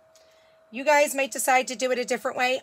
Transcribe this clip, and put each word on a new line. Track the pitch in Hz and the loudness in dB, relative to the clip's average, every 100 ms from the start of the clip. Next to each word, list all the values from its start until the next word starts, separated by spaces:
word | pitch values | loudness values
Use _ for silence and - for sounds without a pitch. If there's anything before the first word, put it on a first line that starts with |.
| _ _ _ _ _ _ _ | _ _ _ _ _ _ _
You | 233 | -4
guys | 277 294 294 | 2 4 4
might | 269 269 | 0 -4
decide | 269 - 254 262 | -2 2 2 2
to | 254 | -2
do | 254 | -2
it | 247 | -2
a | |
different | 247 240 262 - | -2 -4 -4 -2
way. | 254 254 | -2 -2